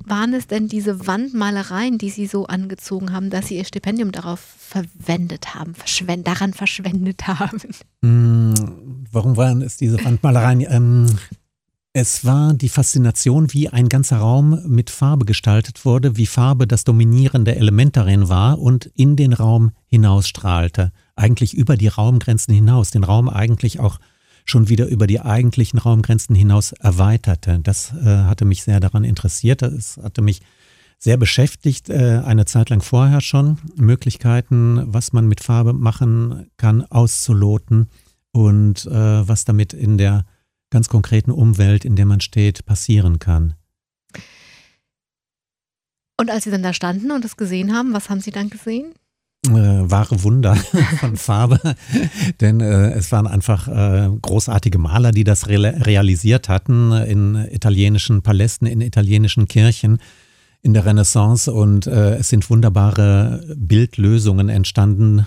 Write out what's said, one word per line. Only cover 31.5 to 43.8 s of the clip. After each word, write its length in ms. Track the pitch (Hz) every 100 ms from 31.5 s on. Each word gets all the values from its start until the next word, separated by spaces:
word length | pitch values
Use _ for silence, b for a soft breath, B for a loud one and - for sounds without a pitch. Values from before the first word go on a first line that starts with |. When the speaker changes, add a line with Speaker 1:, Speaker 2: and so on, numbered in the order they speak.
| - 147 131 -
Speaker 2:
äh, 320 | 151 123 113
eine 200 | 139 110
Zeit 240 | 104 117 110
lang 100 | 107
vorher 400 | - 123 135 143
schon, 380 | - 139 147 151 156 -
Möglichkeiten, 1080 | 113 127 123 - 123 120 120 120 117 117 131
was 260 | 107 117
man 160 | 120 110
mit 160 | 104
Farbe 300 | - 117 117
machen 760 | 131 117 - 120 113 117 127 - -
kann, 280 | 113 110
auszuloten 1040 | - 117 117 - - 104 101 107 - 113 113 b b b _
und, 520 | 120 107 104 104 98 -
äh, 420 | 110 110 107 98
was 160 | 107
damit 300 | - 104 104
in 220 | - 113 104
der 280 | 98 101 95 _ _ _ _
ganz 180 | 113 113
konkreten 420 | 113 - 110 107
Umwelt, 540 | 151 113 101 98 101
in 100 | -
der 120 | 101 101
man 140 | 101
steht, 460 | - - 104 95 -
passieren 540 | 101 - 104 90 82
kann. 340 | - 82 80 78 _ _